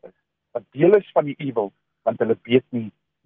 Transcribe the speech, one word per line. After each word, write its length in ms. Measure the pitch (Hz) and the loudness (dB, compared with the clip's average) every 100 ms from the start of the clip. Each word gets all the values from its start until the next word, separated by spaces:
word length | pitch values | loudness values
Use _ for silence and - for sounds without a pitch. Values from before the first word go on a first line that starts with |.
is, 100 | 123 _ _ _ _ 120 | -20 _ _ _ _ -14
wat 100 | - | -12
deel 240 | 131 170 208 | 0 4 4
is 120 | - | 2
van 120 | 165 147 | -2 -4
die 120 | 131 | -6
evil, 340 | 139 117 101 - _ _ 113 | -6 -4 -6 -8 _ _ -6
want 140 | 117 | -2
hulle 180 | 113 113 | -2 -4
weet 220 | - 123 - | 0 0 0
nie 200 | 120 110 - _ _ | -6 -8 -14 _ _